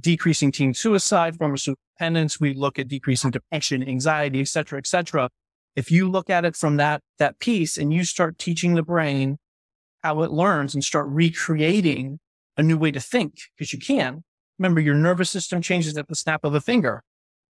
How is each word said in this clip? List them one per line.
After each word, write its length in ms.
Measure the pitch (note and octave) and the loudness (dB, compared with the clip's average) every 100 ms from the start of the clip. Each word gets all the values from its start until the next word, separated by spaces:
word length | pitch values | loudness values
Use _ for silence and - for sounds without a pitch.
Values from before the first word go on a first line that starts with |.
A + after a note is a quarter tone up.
decreasing 520 | D#3 E3 E3+ D#3 D3 | 0 2 2 2 2
teen 220 | - C#3 | 2 0
suicide, 600 | A#2+ A3+ G3+ - G3+ E3 E3 | 0 0 2 2 2 0 0
pharmaceutical 420 | D#3 C#3 - C3+ _ _ | -2 -2 -4 -8 _ _
dependence, 440 | E3 E3 D#3 - | -2 0 0 0
we 140 | D3 | -2
look 240 | C3+ C#3 - | 0 -2 -2
at 100 | C3 | -6
decreasing 420 | C#3 C3+ B2+ C3+ | -6 -2 0 0
depression, 520 | A#2+ - D#3 - C3+ C3 | -4 -6 -6 -2 -2 -2
anxiety, 540 | B2+ C#3+ D#3 D3 C3+ | -2 0 0 -2 -2
et 80 | C#3 | -2
cetera, 300 | - D3 C#3 | -4 -4 -8
et 80 | C3 | -2
cetera. 440 | F#3 F3 D#3 B2+ - _ _ _ | -2 0 -2 -2 -4 _ _ _
If 160 | - B2+ | -6 2
you 200 | E3 F#3 | 2 4
look 180 | F#3+ F3+ | 0 0
at 160 | F3+ | 0
it 120 | E3+ D#3+ | 0 0
from 200 | D#3 D3 | 0 2
that, 240 | D3 D3+ - _ | 2 0 -6 _
that 200 | C#3+ - | -2 0
piece 400 | - A3+ D#3+ - | -2 0 0 -2
and 140 | D3 | 0
you 120 | E3 | 0
start 340 | F3 - E3+ E3+ | 0 0 -2 -2
teaching 360 | - E3+ F3 | -6 -2 2
the 80 | E3+ | 2
brain 560 | D#3+ E3+ D3+ C#3 C3+ C#3+ - _ _ _ _ _ | 0 0 0 0 -2 -4 -10 _ _ _ _ _
how 200 | E3 D3+ | -4 0
it 80 | D#3+ | 0
learns 420 | D3+ F#3 E3+ C#3+ | 2 2 2 0
and 100 | C#3+ | -4
start 220 | C3+ D#3 C#3+ | -2 -2 0
recreating 1120 | C#3+ E3+ E3 - D#3 D#3 G3+ F3 C3+ C3+ D3+ - _ _ - | 2 2 2 -2 0 2 2 2 0 -6 -10 -16 _ _ 0
a 60 | |
new 140 | D#3 D#3+ | 2 4
way 140 | D#3 | 2
to 100 | C3+ | -2
think, 360 | - B3 F3 - - _ | -2 -2 -2 -6 -20 _
'cause 140 | D3 | -10
you 60 | B2+ | -8
can. 460 | - C4+ C3 C#3+ - _ _ - | -2 0 0 -4 -16 _ _ -4
Remember, 220 | F#3 E3 | 2 4
your 140 | D3+ | 4
nervous 360 | D3 D#3+ F3+ F#3 | 4 4 2 0
system 320 | G3 - F3+ | -2 -4 -4
changes 340 | E3 F3+ D#3+ D3+ | 0 0 0 -4
at 120 | C#3+ | -8
the 60 | |
snap 300 | D#3 - D#3 | -6 -4 -2
of 100 | D3+ | 0
a 60 | C#3+ | 0
finger. 420 | - A#3+ C#3+ - - _ _ _ _ | 2 2 2 -2 -10 _ _ _ _